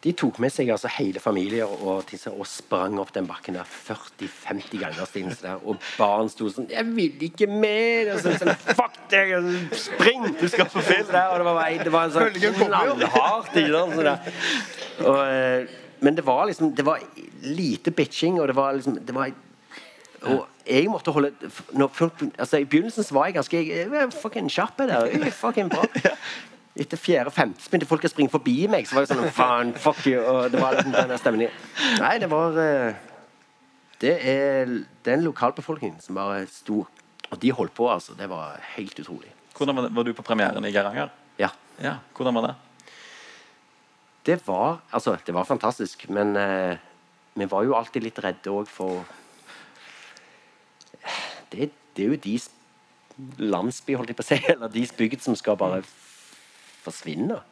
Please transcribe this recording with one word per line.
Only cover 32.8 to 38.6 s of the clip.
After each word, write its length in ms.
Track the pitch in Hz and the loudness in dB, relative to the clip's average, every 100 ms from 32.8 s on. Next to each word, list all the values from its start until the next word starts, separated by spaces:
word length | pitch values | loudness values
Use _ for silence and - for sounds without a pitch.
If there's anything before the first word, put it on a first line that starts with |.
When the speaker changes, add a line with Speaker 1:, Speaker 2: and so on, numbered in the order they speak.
| 120 107 - - - _ _ _ _ _ _ - | 0 -4 -12 -20 -20 _ _ _ _ _ _ -2
Speaker 1:
det 120 | 131 170 131 | 0 2 2
er, 400 | 135 139 135 127 120 - _ | 2 2 2 0 -2 -6 _
det 80 | - | 0
er 60 | 135 | 2
en 60 | 170 | 0
lokalbefolkning 680 | 139 123 - - 156 117 82 | 0 -2 -2 -8 -6 -6 -10
som 160 | - 95 | -10 -6
bare 280 | 98 98 95 | -6 -6 -8
sto, 380 | - - 107 - _ _ _ - | -12 -4 -2 -2 _ _ _ -14
og 80 | - | 0
de 80 | 123 123 | 0 0
holdt 160 | 110 - | -4 0
på, 120 | 120 | 0
altså, 240 | 92 - - | 0 -4 -14
det 140 | 98 | -10
var 320 | 90 78 71 | -10 -10 -14